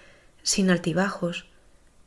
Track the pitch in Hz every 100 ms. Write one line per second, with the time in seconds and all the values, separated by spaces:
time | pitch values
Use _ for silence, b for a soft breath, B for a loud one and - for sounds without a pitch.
0 | b b b b - - 190 175 175 165
1 | 196 - 170 175 - - - - _ _